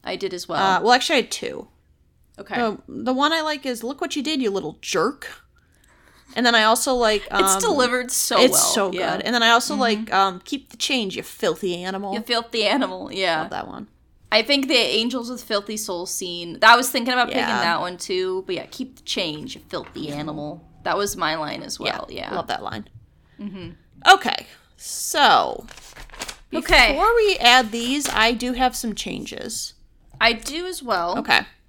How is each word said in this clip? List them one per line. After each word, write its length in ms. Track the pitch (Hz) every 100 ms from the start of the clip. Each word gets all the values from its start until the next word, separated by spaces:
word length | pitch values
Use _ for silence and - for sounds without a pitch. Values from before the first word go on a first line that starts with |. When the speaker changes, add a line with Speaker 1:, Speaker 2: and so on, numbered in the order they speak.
Speaker 1:
I 140 | - 185
did 180 | 190
as 140 | 175 -
well. 120 | 165
Speaker 2:
Uh, 160 | 190 185
well, 100 | 202
actually, 220 | 247 262 302
I 20 |
had 80 | -
two. 380 | - - - - _ _ _ _ _ _ -
Speaker 1:
Okay. 160 | - 214
Speaker 2:
The, 220 | 233 196 -
the 240 | - 226
one 200 | 254 285
I 80 | 330
like 220 | 311 302 285
is, 180 | 240
"Look 160 | 233 277
what 160 | 339 302
you 60 |
did, 200 | 262 311
you 80 | 226
little 280 | 202 151 -
jerk." 640 | - 180 196 - - - _ _ _ _ _ _ _ _ _
And 100 | -
then 100 | 247 233
I 80 |
also 300 | 220 240 285
like, 280 | 247 226 208 -
Speaker 1:
It's 240 | 202 196
Speaker 2:
um, 60 | 190
Speaker 1:
delivered 500 | 427 302 247 247 247
so 280 | - - 240
Speaker 2:
it's 120 | 254
Speaker 1:
well. 80 | -
Speaker 2:
so 320 | - 226 196
Speaker 1:
Yeah. 240 | 180 165 160
Speaker 2:
good. 60 | -
And 80 |
then 80 | 240
I 60 | 226
also 240 | 233 -
Speaker 1:
Mm-hmm. 60 | 294
Speaker 2:
like, 320 | 240 214 226
um, 280 | 190 196 180
"Keep 260 | - 277 -
the 60 | -
change, 400 | - 269 196 -
you 60 |
filthy 600 | - - 190 160 196 175
animal." 300 | 180 190 202
Speaker 1:
You 60 | 208
filthy 440 | 220 233 226 233
animal, 480 | 208 196 190 185 -
yeah. 300 | 190 185 160
Speaker 2:
Love 80 | 156
that 180 | - -
one. 180 | - 208 _ _ _ _
Speaker 1:
I 120 | 220
think 240 | 226 277 262
the 60 | 247
Angels 540 | 175 220 233 247 233
with 120 | 247
Filthy 340 | - 202 202 214
Souls 360 | 214 175 185
scene, 460 | - 185 175 170 -
I 140 | 220 233
was 140 | 254
thinking 220 | 254 240
about 140 | 254 240
picking 140 | -
Speaker 2:
Yeah. 180 | - 120
Speaker 1:
that 180 | 170 -
one 160 | 175 180
too, 460 | - 185 185 185 190
but 100 | 175
yeah, 100 | -
"Keep 300 | - 262 -
the 60 |
change, 520 | - - 175 151 -
you 60 | - -
filthy 420 | 175 - - 151
animal." 540 | 143 151 151 147 156 - -
That 120 | - 170
was 200 | 202 -
my 180 | 160
line 280 | 160 151 -
as 180 | - -
well, 260 | - - -
yeah. 240 | - -
Speaker 2:
Love 120 | - -
that 160 | 110
line. 260 | - 110 - - _ _ _ -
Speaker 1:
Mm-hmm. 300 | 208 190 170 170 _ - -
Speaker 2:
Okay, 360 | 392 - - - - _ _
so 920 | - - - 320 254 143 71 - - - - - - - - - -
Speaker 1:
Okay. 380 | 320 - 320 233
Speaker 2:
before 220 | 277 415 466
we 200 | 415 370
add 320 | 240 254 220
these, 360 | 233 240 285 269
I 240 | 202 220
do 200 | 233 247
have 240 | 247 254 247
some 180 | 233
changes. 800 | - - - - - - - - - - _ _ -
Speaker 1:
I 120 | 226
do 320 | 226 - 311 359
as 160 | 359
well. 360 | 247 190 170 190
Speaker 2:
Okay. 220 | 311 104 - _